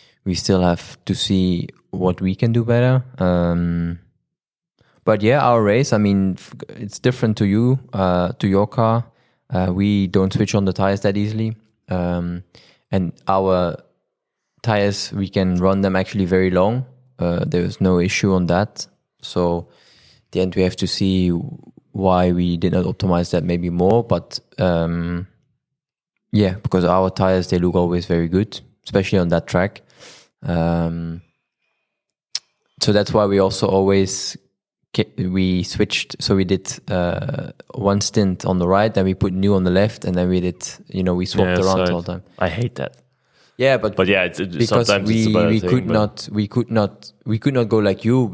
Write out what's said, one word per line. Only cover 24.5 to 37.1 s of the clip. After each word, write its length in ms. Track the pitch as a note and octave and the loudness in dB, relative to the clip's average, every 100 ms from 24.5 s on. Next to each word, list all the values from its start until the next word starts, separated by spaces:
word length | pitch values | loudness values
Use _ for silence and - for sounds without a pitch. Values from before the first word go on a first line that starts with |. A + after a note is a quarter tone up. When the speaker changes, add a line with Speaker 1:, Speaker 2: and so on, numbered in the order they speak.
| - | -4
Speaker 1:
um, 720 | F#2 E2+ E2 E2+ E2+ F2 F2+ _ _ _ _ _ _ _ _ _ _ | 0 0 -2 -4 -4 -6 -10 _ _ _ _ _ _ _ _ _ _
yeah, 220 | G#2 G2 F#2+ | 0 0 0
because 280 | - F#2 | -2 2
our 260 | F2 F#2 F#2+ | 2 2 2
tires, 380 | - F#2+ F#2 F2 | 0 2 2 0
they 100 | F2+ | 0
look 160 | F2+ F2+ | 2 2
always 300 | F2 F2 F2 | 0 -2 -2
very 220 | E2+ E2 | -2 0
good, 320 | F#2 A2 - - _ | 0 -2 -6 -20 _
especially 360 | - G2+ F#2 G2 | -2 -2 2 0
on 100 | F2 | 2
that 180 | E2+ - | 0 0
track. 340 | F2+ G2 - _ _ - - _ _ | -2 -2 -6 _ _ -20 -20 _ _
Um, 800 | - F2 E2+ E2+ E2+ E2+ E2 E2+ - _ _ _ _ _ _ _ _ _ _ - - _ _ - | -4 -2 0 0 -2 -6 -8 -12 -16 _ _ _ _ _ _ _ _ _ _ -12 -12 _ _ -4
so 100 | - | 0
that's 220 | G#2 G2 | 2 2
why 120 | A2 G2+ | 2 2
we 140 | G2 | 2
also 280 | F#2+ G2 G2 | 2 0 0
always 720 | F#2+ G2 G2 F#2+ - - - _ _ _ _ _ - | 2 4 2 0 -4 -8 -12 _ _ _ _ _ -4
ke-, 220 | A2 - | -4 -4
we 460 | F#2 F#2 F#2 F2+ | -2 0 0 0
switched. 520 | F2 - C#3 - - - | -2 -2 -2 -2 -6 -6
So 140 | - G2 | 0 0
we 100 | F#2 | 0
did, 260 | F#2+ - - - | -2 -4 -10 -6
uh, 600 | F2+ F2 | -2 -2